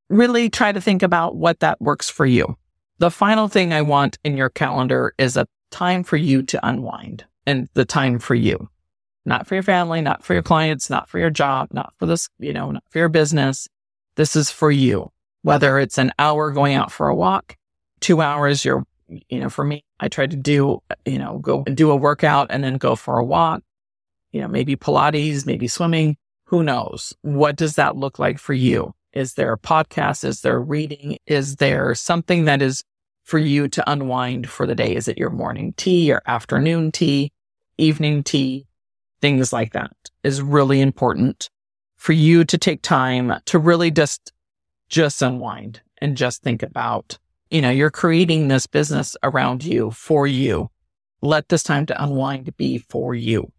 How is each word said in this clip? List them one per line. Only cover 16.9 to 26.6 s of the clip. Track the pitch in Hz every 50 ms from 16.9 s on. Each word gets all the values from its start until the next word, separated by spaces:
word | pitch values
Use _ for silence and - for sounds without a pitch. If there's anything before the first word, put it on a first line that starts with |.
for | - - 151 147
a | 143
walk, | 147 175 185 190 196 - - - _ _ _ _ _ _ _ _ -
two | - - 175 160
hours, | 160 143 147 147 147 143 143 139 -
you're, | 135 135 135 131 _ _ _ _ -
you | 82 - - - - 127
know, | 135 131
for | - - 143
me, | 143 147 147 _ _ _ -
I | - -
try | - - 139
to | 139 165
do, | 139 131 143 147 143 139 139 - - _ - - - -
you | - 135 135
know, | 135 143 - 143
go | 143 139 139 139 135 -
and | 139 127
do | 160 151
a | 143
workout | 135 139 147 147 - - 151 147 143 143 -
and | - 131 139
then | 131 131 135
go | - 131 123
for | 113 - - 127 123
a | 120
walk, | 127 147 170 165 160 160 - - _ _ _ _ _ _ _ _ _ _ _ _ _
you | - 143
know, | 135 120
maybe | 127 139 135 143 135
Pilates, | 131 - - 147 139 143 147 156 151 147 156 147 139 135
maybe | 139 139 - 123 120
swimming, | - - 175 165 165 160 156 151 151 - _ _ _ _ _
who | - - 175